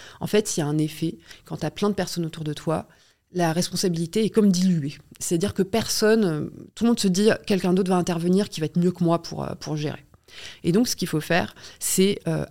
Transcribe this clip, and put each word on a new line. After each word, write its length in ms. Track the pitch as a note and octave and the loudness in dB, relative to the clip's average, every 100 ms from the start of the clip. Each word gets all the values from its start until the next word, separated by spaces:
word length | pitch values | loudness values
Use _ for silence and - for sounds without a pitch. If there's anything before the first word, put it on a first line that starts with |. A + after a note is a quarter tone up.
| - - | -20 -10
en 80 | - | -2
fait, 280 | G#3+ G#3+ - | 0 0 -2
il 40 | |
y 20 | |
a 40 | D3 | 0
un 120 | D3+ | 0
effet, 400 | D#3 - E3 - - - - | -2 -2 -6 -6 -16 -20 -14
quand 100 | D#3+ | -8
t'as 160 | D3+ | -6
plein 160 | - G3+ | -2 -2
de 60 | G3 | -2
personnes 300 | F3+ F3 D#3+ | -4 -4 -6
autour 180 | D#3+ | -6
de 80 | D3+ | -8
toi, 340 | D3 - D#3+ - _ _ _ _ | -6 -4 -4 -4 _ _ _ _
la 200 | F3 E3+ | 0 0
responsabilité 720 | D#3+ F3 F3+ G3 E3 E3+ A3 | 0 -2 -2 -2 -2 -2 0
est 60 | G#3+ | 2
comme 220 | A3+ G3+ | 4 4
diluée. 420 | F3 F#3 E3+ C#3+ - - - | 4 4 2 -2 -10 -18 -10
C'est-à-dire 340 | - E3+ G3 | -2 -2 -2
que 120 | - | -2
personne, 600 | F#3+ A3+ G#3+ - G#3+ A3+ | 0 0 -2 2 4 4
euh, 260 | G3 D3+ - - - - | 2 0 -6 -10 -14 0
tout 80 | |
le 60 | A#3 | 2
monde 100 | A#3 | 2
se 80 | G3 | 2
dit, 200 | F3+ G#3+ - | 4 4 2
quelqu'un 300 | - G3 F#3 | 0 0 2
d'autre 160 | F#3 F#3 | 2 2
va 60 | F3+ | 0
intervenir 520 | F3 E3+ F3 F#3 G#3 | 0 0 2 2 0
qui 100 | - | -4
va 60 | D#3 | -2
être 120 | F3 | 2
mieux 140 | F3 | 0
que 100 | F3 | 2
moi 180 | E3+ E3+ | 2 0
pour, 220 | E3 D3+ | -2 -8
euh, 120 | C#2 - | -6 -8
pour 180 | - D3+ | -6 -4
gérer. 280 | D3 - - _ _ - - - | -6 -8 -16 _ _ -20 -18 -6
Et 80 | F3 | 0
donc, 160 | F#3 B3 | 2 2
ce 80 | - | -2
qu'il 100 | F3+ | -2
faut 120 | D#3 | -2
faire, 340 | - F3 G#3+ - - - | 0 0 0 -8 -20 -8
c'est, 400 | - - F#3+ - - | -2 2 2 2 -2
euh, 180 | D#3 C#3+ | -4 0